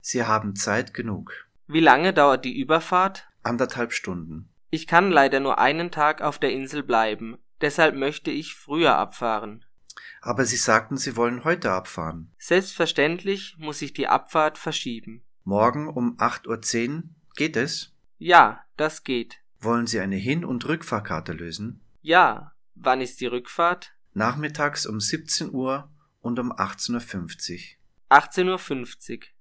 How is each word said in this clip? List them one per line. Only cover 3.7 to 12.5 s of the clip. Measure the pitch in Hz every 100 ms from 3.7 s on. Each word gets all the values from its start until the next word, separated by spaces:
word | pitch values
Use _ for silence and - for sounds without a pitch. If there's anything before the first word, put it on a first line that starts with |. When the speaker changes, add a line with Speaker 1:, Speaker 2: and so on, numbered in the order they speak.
| 131 117
Speaker 1:
Stunden. | - - 87 82 78 - _ _
Speaker 2:
Ich | 156 -
kann | 170 196
leider | 160 139 135
nur | 139 -
einen | 123 160 175
Tag | 160 151 156
auf | 151 -
der | 139
Insel | 123 131 147
bleiben. | 135 117 110 107 110 120 - -
Deshalb | 147 147 156 135
möchte | 135 151 160
ich | 139 156
früher | - - 151 156 80
abfahren. | 104 - 120 107 107 110 - _ - - - -
Speaker 1:
Aber | 117 117 120
Sie | 127
sagten, | - 113 110 135
Sie | 139 113
wollen | 120 123
heute | 151 180 117
abfahren. | 92 - - 80 80 80 _
Speaker 2:
Selbstverständlich | -